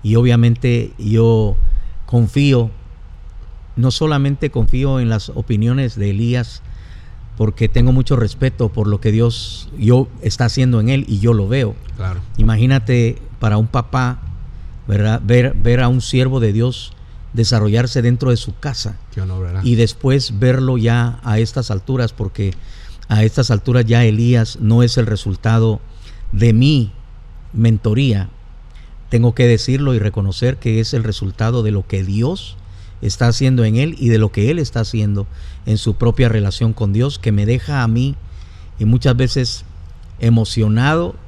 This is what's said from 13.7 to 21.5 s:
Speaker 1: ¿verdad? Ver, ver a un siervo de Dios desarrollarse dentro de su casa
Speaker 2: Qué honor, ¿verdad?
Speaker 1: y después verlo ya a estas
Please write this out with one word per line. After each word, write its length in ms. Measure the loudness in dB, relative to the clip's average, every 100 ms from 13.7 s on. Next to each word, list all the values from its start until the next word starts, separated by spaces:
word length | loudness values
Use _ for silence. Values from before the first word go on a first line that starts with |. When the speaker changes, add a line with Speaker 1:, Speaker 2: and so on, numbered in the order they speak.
| -2 -2 -2 -2 -4 -10 -12 -12 -14 -14 -14 -4
Speaker 1:
¿verdad? 360 | 0 2 0
Ver, 300 | 4 4 4
ver 260 | 4 4 4
a 80 | 4
un 140 | 2
siervo 380 | 0 0 2 2
de 120 | 0
Dios 400 | 2 0 -4 -12 -16 -18 -18 -8
desarrollarse 680 | -2 2 2 2 2 0 0
dentro 260 | 0 2 2
de 80 | 0
su 180 | -2 -8
casa 400 | -8 -6 -8 -10 -12
Speaker 2:
Qué 80 | -8
honor, 220 | -6 -4
¿verdad? 180 | -4 -2
Speaker 1:
y 120 | 2 4
después 640 | 2 2 0 2 0 0
verlo 380 | 2 2 0 0
ya 420 | 2 2 0 -4
a 140 | -2 0
estas 320 | 0